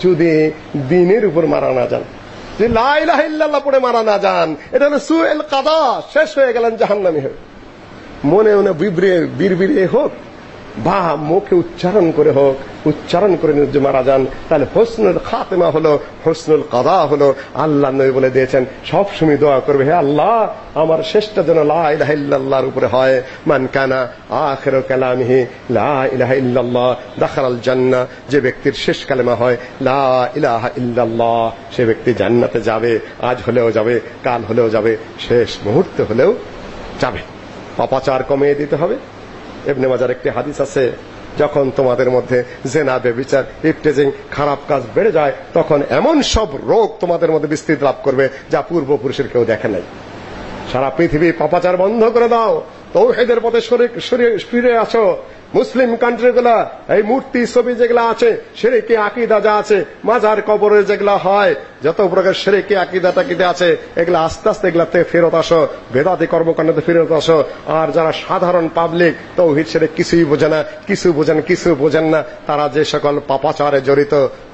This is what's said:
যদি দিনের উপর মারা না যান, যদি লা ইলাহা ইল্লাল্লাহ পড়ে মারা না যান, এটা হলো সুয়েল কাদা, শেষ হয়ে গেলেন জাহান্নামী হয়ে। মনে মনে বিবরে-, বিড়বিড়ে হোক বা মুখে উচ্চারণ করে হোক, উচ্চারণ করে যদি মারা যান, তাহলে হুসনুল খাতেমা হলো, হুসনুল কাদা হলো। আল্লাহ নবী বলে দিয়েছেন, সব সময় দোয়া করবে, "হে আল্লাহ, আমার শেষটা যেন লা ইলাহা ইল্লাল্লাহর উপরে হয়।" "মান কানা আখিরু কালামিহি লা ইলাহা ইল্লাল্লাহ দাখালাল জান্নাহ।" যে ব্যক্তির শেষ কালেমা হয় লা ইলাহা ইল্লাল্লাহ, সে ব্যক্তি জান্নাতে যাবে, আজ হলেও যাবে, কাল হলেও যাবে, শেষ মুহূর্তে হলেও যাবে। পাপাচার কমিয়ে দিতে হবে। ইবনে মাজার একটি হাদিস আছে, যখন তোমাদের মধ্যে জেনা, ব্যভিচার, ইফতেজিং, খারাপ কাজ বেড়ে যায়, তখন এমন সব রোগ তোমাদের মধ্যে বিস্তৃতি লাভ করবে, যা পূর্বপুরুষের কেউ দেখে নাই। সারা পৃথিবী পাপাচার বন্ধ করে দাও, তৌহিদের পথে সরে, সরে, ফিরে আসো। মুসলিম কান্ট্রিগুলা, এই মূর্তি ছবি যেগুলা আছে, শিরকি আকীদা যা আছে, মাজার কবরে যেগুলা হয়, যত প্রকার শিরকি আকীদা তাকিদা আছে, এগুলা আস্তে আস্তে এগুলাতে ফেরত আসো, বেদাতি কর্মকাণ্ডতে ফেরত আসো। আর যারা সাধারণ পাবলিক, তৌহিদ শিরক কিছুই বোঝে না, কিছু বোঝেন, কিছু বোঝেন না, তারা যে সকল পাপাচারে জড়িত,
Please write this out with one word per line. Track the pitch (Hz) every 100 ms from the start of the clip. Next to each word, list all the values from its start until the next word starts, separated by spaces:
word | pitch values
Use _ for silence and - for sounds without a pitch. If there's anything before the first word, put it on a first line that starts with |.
যদি | 180 165 170 156 156 - - 151 131
দিনের | 180 175 220 214
উপর | 156 156
মারা | 143 135
না | 131 117
যান, | 123 - - - - - -
যদি | 226
লা | 226 262 302
ইলাহা | 320 294
ইল্লাল্লাহ | 320 302 311 285
পড়ে | 277 269
মারা | 247 233
না | 220 202
যান, | 196 180 165 147 -
এটা | 254 285
হলো | 294
সুয়েল | - 320 320 302
কাদা, | 302 269 294 320 269 185 -
শেষ | 285 311 285
হয়ে | 262
গেলেন | 233 233 226
জাহান্নামী | 208 202 185 156
হয়ে। | 135 - - - - - - - - -
মনে | 143 185 220 202
মনে | 196
বিবরে-, | 165 202 165 190 180 143 123
বিড়বিড়ে | 190 180 190 156 185
হোক | 226 294 - - - - - - 117
বা | 135 196 170 151
মুখে | 151 180 202 180
উচ্চারণ | - - 180 208 170
করে | 147 151
হোক, | 139 139 135 - - 151
উচ্চারণ | 151 - 175 202 170
করে | 160
যদি | 147 139 139
মারা | 135 135
যান, | 127 135 131 - -
তাহলে | 156 127 170
হুসনুল | 226 - 208 165 -
খাতেমা | 165 160 185 170
হলো, | 156 156 143 - - 160
হুসনুল | 160 - 151 -
কাদা | 120 127 185 147
হলো। | 143 143 135 -
আল্লাহ | - 156 143 139
নবী | 135 135
বলে | 131 131
দিয়েছেন, | 131 131 135 127 - -
সব | 165 202 -
সময় | 160 143
দোয়া | 147 131
করবে, | 127 139
"হে | 135
আল্লাহ, | 175 143 147 175 226 208 - - 143
আমার | 160 160
শেষটা | - 208 208 -
যেন | 160 165
লা | 147 156 156
ইলাহা | 147 139
ইল্লাল্লাহর | 151 143 143 135 135 135
উপরে | 127 127
হয়।" | 123 131 131 - - 160
"মান | 139 127
কানা | 139 135 131 123 - -
আখিরু | 123 147 135 143 131 127
কালামিহি | 131 131 127 120 127 117 - -
লা | 117 120 139 131
ইলাহা | 127 127
ইল্লাল্লাহ | 135 127 123 120 123 123 120 - -
দাখালাল | 160 147 131 123
জান্নাহ।" | 123 127 127 127 127 - -
যে | 139
ব্যক্তির | 127 - 143
শেষ | 135 - - -
কালেমা | 135 120 113
হয় | 123 120 - -
লা | 131 139 135 127 123 147
ইলাহা | 147 117 123 -
ইল্লাল্লাহ, | 123 117 117 117 117 117 113 - - -
সে | 117
ব্যক্তি | 110 -
জান্নাতে | 107 101 120 123 120
যাবে, | 107 110 120 110 - -
আজ | 123 123 -
হলেও | 120 117
যাবে, | 107 110 120 - -
কাল | 131 120 104
হলেও | 113 113
যাবে, | 107 110 107 - - -
শেষ | 120 110 - 101
মুহূর্তে | 131 185 -
হলেও | 107 110 165 247 - - - - - -
যাবে। | 127 90 - - - - - -
পাপাচার | 113 135 139 131
কমিয়ে | 127 139 143 143
দিতে | 147 147
হবে। | 175 262 - - - - - - -
ইবনে | 135 131
মাজার | 123 123
একটি | 123 139
হাদিস | 117 139 139
আছে, | 135 143 127 - - - - -
যখন | 147 147 139 127
তোমাদের | 127 123 127
মধ্যে | 127 120 127 120 - 139
জেনা, | 143 143 127
ব্যভিচার, | 123 117 135 139 - -
ইফতেজিং, | 156 156 151 135 139 - -
খারাপ | - 147 139 -
কাজ | 143 117 117
বেড়ে | 214
যায়, | 160 143 - -
তখন | 170 151 147 -
এমন | 135 247 320
সব | - 220 214 135 113
রোগ | 196 208 -
তোমাদের | 175 170 160
মধ্যে | 156 147
বিস্তৃতি | 151 - 147
লাভ | 139 -
করবে, | 139 131 135 - -
যা | 156
পূর্বপুরুষের | - 170 135 143 131 123 127
কেউ | 123 113
দেখে | 107 113
নাই। | 95 - - - - - - - - -
সারা | 123 135
পৃথিবী | 143 170 151 170
পাপাচার | 165 151 175 175 180
বন্ধ | 190 233 220
করে | 233 233
দাও, | 233 220 156 - - -
তৌহিদের | 175 240 220 240 233
পথে | 226 233
সরে, | 226 240 240 202
সরে, | - 247 240 202
ফিরে | - 240 247 233
আসো। | 208 233 208 165 - - -
মুসলিম | 269 254 240 247 233
কান্ট্রিগুলা, | 240 233 247 240 240 220 156 - -
এই | 175
মূর্তি | 214 254 - 247 233
ছবি | 247 240 233
যেগুলা | 240 240
আছে, | 233 220 233 185 - -
শিরকি | 226 247 214 226
আকীদা | 208 240 226 214
যা | 208 208
আছে, | 208 202 160 -
মাজার | - 160 214 214
কবরে | 208 214 208 208
যেগুলা | 190 202 202 196
হয়, | 170 202 202 220 - -
যত | 143 170 190
প্রকার | 185 180
শিরকি | 170 - 196 196 196
আকীদা | 165 185 175
তাকিদা | 180 175 170 180
আছে, | 170 180 156 - -
এগুলা | 170 175
আস্তে | 160 - -
আস্তে | 202 185
এগুলাতে | 165 160 -
ফেরত | 160 170 165
আসো, | 165 151 165 139 - -
বেদাতি | 120 156 180 160
কর্মকাণ্ডতে | 165 165 160 160 156
ফেরত | 165 170 151
আসো। | 160 160 160 - - -
আর | 156 156
যারা | 147 160
সাধারণ | - - 180 175 180 165 165
পাবলিক, | 165 165 170 - - -
তৌহিদ | 170 143 156
শিরক | 165 156 165
কিছুই | 170 175 170
বোঝে | 151 156
না, | 156 147 - -
কিছু | 196 180
বোঝেন, | 147 151 156
কিছু | 151 180 175 147
বোঝেন | 151 151 160
না, | 156 - - -
তারা | 147 147
যে | 139 147
সকল | 151 147 147 143
পাপাচারে | 135 151 151 143 139
জড়িত, | 131 139 143 147 127 - -